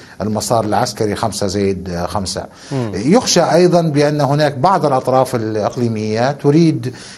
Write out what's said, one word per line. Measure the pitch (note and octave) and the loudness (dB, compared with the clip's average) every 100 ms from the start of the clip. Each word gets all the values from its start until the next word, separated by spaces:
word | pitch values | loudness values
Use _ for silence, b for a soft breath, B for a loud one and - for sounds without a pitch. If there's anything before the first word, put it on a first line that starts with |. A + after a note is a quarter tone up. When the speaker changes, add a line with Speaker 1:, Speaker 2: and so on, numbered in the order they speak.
| B B | B B
Speaker 1:
المسار | G#2 G#2+ - A#2 G#2+ | -4 -4 -2 -2 0
العسكري | G2+ B2 - G#2+ G2 | 0 -2 -2 -4 -2
خمسة | A2+ F#2+ G2+ | -4 -4 -4
زائد | G2+ G2 F2+ F2 F2 F2 | -2 -2 -2 -6 -6 -6
خمسة. | G#2+ F#2+ - - B B | -6 -6 -8 -10 B B
Speaker 2:
مم. | C#3 A2+ F#2 | -6 -4 -2
Speaker 1:
يخشى | A#2+ A#3 - F3+ | 2 2 4 2
أيضًا | D#3+ D#3+ F3+ F3 | 4 4 4 4
بأن | E3 C#3+ D3 D3 | 2 2 2 2
هناك | C3+ D3 D3 B2 | 0 2 0 2
بعض | E3+ F#3 D3 | 0 2 2
الأطراف | C3 B2+ C3 B2+ A#2+ | 0 2 2 2 -2
الإقليمية | A2 G#2+ G2+ C3 A#2+ A2 G#2+ A2 B2+ | -4 -2 -2 -2 -4 -2 -4 -2 -2
تريد | C#3+ C#3+ D3+ E3 C3 A#2+ - B | 0 2 4 4 2 -4 -10 B